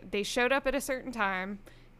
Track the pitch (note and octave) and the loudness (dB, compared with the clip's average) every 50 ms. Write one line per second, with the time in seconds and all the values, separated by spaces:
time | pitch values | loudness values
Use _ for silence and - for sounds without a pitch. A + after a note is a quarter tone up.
0 | - F#3+ - G3+ G3+ - - B3+ A#3+ B3 C#4 C4+ - C4 B3 C#4 - - C4 B3+ | -6 -4 -2 -2 -2 0 2 2 4 4 4 4 2 2 0 0 0 -2 -4 -4
1 | - C4 A#3+ A3+ G3+ G3 F#3+ F#3 F#3 G3+ G#3 G3+ - - - - - - - | -6 -6 -2 0 0 2 0 0 -2 -4 -6 -10 -12 -16 -20 -20 -20 -20 -12